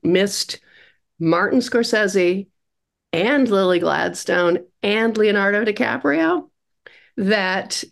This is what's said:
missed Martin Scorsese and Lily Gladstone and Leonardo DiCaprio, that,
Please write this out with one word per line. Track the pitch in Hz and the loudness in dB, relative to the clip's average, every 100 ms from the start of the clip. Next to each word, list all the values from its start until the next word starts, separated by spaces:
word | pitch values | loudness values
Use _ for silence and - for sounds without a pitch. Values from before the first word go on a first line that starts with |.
missed | 170 180 196 - - - _ - - _ _ - | 0 2 2 -2 -8 -12 _ -20 -20 _ _ -4
Martin | 165 170 196 262 | 0 2 2 0
Scorsese | 240 240 233 220 202 190 175 190 196 _ _ _ _ _ _ | 0 0 0 0 0 2 0 0 -6 _ _ _ _ _ _
and | 165 208 285 247 | -2 0 2 2
Lily | 196 185 175 | 2 2 2
Gladstone | 165 147 175 175 - 180 175 180 - _ | 0 -2 -2 -6 -2 0 2 0 -4 _
and | 208 214 226 214 | -2 0 0 0
Leonardo | 214 208 196 208 | 2 2 0 0
DiCaprio, | 220 208 240 120 - 302 330 339 - _ _ _ - - _ - | -2 -2 -2 -2 -2 0 0 -2 -6 _ _ _ -20 -20 _ -4
that, | 190 214 185 190 190 - - | -2 0 0 -4 -6 -8 -6